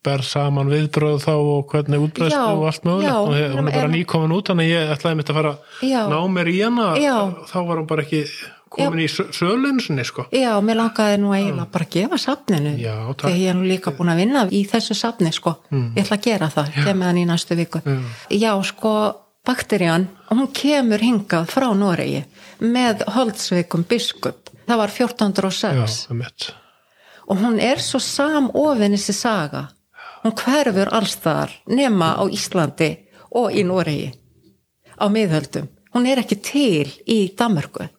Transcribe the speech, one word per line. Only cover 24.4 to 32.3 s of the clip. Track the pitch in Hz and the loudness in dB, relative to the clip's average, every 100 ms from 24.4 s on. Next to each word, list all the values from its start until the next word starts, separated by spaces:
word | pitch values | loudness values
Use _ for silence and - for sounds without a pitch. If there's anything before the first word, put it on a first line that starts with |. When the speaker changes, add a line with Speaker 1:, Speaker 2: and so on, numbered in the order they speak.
| - - - | -20 -14 -2
Speaker 2:
Það | 233 | 0
var | 208 | 0
fjórtán | - 240 - 208 | 0 -2 2 0
hundruð | 190 190 | 2 -2
og | |
sex. | 180 214 135 110 113 | -2 0 2 0 -2
Speaker 1:
Já, | - | -6
einmitt. | 117 123 - - - _ _ _ _ - - - | -8 -8 -10 -12 -12 _ _ _ _ -20 -20 -4
Speaker 2:
Og | 196 | 0
hún | 233 220 | 2 2
er | 233 294 | 0 0
svo | - 262 | -2 -4
samofin | - - 285 302 262 - 302 262 202 | -2 -2 0 2 0 2 2 2 2
þessi | 202 202 | 2 -2
saga. | 202 240 208 147 139 143 _ _ - - - | -2 -2 -2 -2 -6 -12 _ _ -20 -20 -4
Hún | - | -4
hverfur | - - 294 269 190 196 | -2 0 2 2 2 0
alls | 226 196 - | 0 -2 -2
staðar, | 165 147 147 - - | -2 0 -4 -8 -2
nema | 254 269 196 160 - | 0 2 2 2 2
á | |
Íslandi | 190 | -2